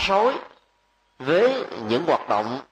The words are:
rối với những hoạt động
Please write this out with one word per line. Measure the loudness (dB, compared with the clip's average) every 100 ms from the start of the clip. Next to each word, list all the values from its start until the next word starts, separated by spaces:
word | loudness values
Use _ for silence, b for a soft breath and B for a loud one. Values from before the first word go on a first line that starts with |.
| 0
rối | 2 2 0 -10 _ _ _ _ _ _ _
với | 0 4 4 0 -6 -8 -2
những | -2 2
hoạt | 0 2
động | -2 -2 -6 -10